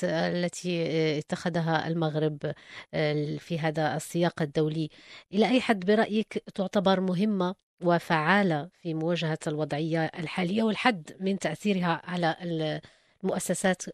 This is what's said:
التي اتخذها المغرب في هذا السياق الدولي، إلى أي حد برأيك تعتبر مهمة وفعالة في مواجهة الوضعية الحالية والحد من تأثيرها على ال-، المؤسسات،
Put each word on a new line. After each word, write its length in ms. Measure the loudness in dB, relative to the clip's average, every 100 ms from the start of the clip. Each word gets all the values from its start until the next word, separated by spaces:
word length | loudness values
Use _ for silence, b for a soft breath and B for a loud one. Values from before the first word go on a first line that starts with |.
التي 800 | -2 0 0 0 -2 -4 -4 -2 0 0 0 0
اتخذها 720 | -4 -4 -2 -2 2 0 0
المغرب 500 | 0 0 0 0 -2 -6 -8 B B -6 -2 0 0 -2 -6
في 200 | -6 -2
هذا 380 | -2 0 0 -2
السياق 460 | -4 0 0 0
الدولي، 460 | -2 0 0 0 -6 B B B -4
إلى 140 | 2 4
أي 120 | 4
حد 240 | 2 0 2
برأيك 460 | 2 2 0 -2 -6 -6
تعتبر 460 | -4 -2 2 4 4
مهمة 540 | 2 0 2 2 0 -4 _ -2
وفعالة 840 | 2 2 2 2 4 4 4 0 -4 _
في 120 | -6
مواجهة 440 | -2 0 0 -2 -2 -2
الوضعية 580 | -2 -2 -2 0 0
الحالية 580 | -2 -4 -6 -2 -2 2
والحد 480 | 0 2 0 0 -6 -6
من 180 | -2 -2
تأثيرها 640 | -2 -2 0 2 2 0
على 320 | -2 0 0 0
ال-، 380 | -4 -2 -2 -4 b b b b
المؤسسات، 580 | -4 -2 -2 0 0 0 -4